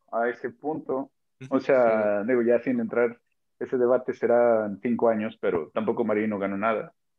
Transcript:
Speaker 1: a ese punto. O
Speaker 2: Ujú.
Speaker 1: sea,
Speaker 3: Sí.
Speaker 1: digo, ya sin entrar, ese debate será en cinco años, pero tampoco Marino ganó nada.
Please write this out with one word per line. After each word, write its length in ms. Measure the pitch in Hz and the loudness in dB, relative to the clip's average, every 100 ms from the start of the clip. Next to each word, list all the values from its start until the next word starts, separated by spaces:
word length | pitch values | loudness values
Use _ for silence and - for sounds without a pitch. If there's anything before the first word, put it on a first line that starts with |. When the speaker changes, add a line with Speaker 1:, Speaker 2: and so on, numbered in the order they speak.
| _ | _
Speaker 1:
a 180 | 113 120 | -4 -4
ese 200 | 120 123 | -4 -10
punto. 640 | 117 143 156 - 131 139 _ _ _ 131 | -10 -8 -8 -6 -6 -8 _ _ _ -4
O 80 | 135 | -2
Speaker 2:
Ujú. 20 | |
Speaker 1:
sea, 600 | 135 131 120 110 104 104 | 2 4 4 2 0 0
Speaker 3:
Sí. 60 | 107 | 0
Speaker 1:
digo, 120 | 123 | 2
ya 180 | 117 120 | 4 2
sin 160 | 139 123 | 2 -2
entrar, 400 | 113 113 120 117 _ _ _ _ | -2 0 0 -2 _ _ _ _
ese 180 | 120 131 | -6 0
debate 360 | 120 123 123 | 2 2 0
será 520 | - 117 120 120 113 107 | -4 2 4 4 2 0
en 140 | 98 | -4
cinco 280 | 123 117 117 | -4 2 2
años, 280 | 110 110 - | 2 -4 -4
pero 280 | 104 90 76 | -2 -2 -4
tampoco 300 | 113 110 117 110 | -4 -2 -2 -2
Marino 340 | 107 110 101 | 0 -2 -4
ganó 180 | 98 98 | -4 -2
nada. 360 | 110 110 - _ _ | -2 -2 -6 _ _